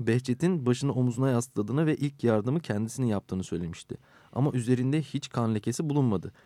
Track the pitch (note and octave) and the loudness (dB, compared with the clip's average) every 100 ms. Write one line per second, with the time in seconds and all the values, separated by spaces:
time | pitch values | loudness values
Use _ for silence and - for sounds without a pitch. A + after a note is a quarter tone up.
0 | A2+ A#2+ B2+ B2 E3+ F3+ B2 B2 C#3 C3 | 0 2 2 0 2 2 2 2 2 2
1 | B2+ A#2 C3+ A#2+ A#2+ - G#2 C3+ D#3 - | 0 2 2 2 0 -4 -2 2 2 2
2 | C#3+ C#3+ A#2 G#2+ A2 D#3+ - G#2 A2 B2+ | -2 0 2 2 2 -2 -2 -4 -4 -2
3 | A#2+ G2 - F#2 F2 E2+ E2+ E2 - - | 0 0 -2 -6 -4 -4 -6 -8 -12 -14
4 | _ - - - C#3+ C3 A2+ B2 B2+ D#3 | _ -20 -10 -2 0 0 0 0 2 -2
5 | - C#3+ - B2 A2+ G#2+ A2 A#2+ D#3+ C#3+ | -2 -6 -6 -2 0 0 -2 -2 0 2
6 | B2+ F#2+ G2 - | 2 2 -2 -14